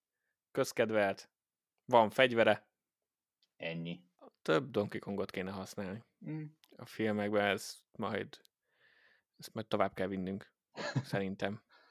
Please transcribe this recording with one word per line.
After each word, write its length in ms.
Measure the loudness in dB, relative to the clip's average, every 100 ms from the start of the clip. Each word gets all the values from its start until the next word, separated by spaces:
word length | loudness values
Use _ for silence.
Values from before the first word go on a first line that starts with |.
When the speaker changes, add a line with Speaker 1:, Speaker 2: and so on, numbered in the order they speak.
| _ _ _ _ _
Speaker 1:
közkedvelt, 800 | -2 -2 2 2 4 2 0 -10 _ _ _ _ _
van 260 | 4 6 6
fegyvere. 580 | 6 4 8 6 6 _ _ _ _ _ _ _ _ _ -12
Speaker 2:
Ennyi. 500 | -8 -6 -8 -10 _ _ -20 _
Speaker 1:
Több 280 | 0 0 0
Donkey 300 | -2 -2 -4
Kongot 300 | -8 -6 -6
kéne 200 | -6 -8
használni. 540 | -8 -10 -10 -8 -10 -14 _ -10
Speaker 2:
Mm. 140 | -10 -10 _ _ -18
Speaker 1:
A 80 | -16
filmekben 580 | -4 -2 0 0 2 2
ez 320 | 0 -4 -16 _
majd, 480 | -8 -4 -4 -6 -12 _ _ _ _ _ _ _ _ _ _
ezt 180 | -14
majd 120 | -10 -4
tovább 280 | 0 0
kell 120 | 0 -4
vinnünk, 460 | -2 -4 -6 -10 _ _
Speaker 2:
<laughs> 380 | -12 -6 -4 -2
Speaker 1:
szerintem. 500 | -4 -4 -4 -6 -6 _ -20 _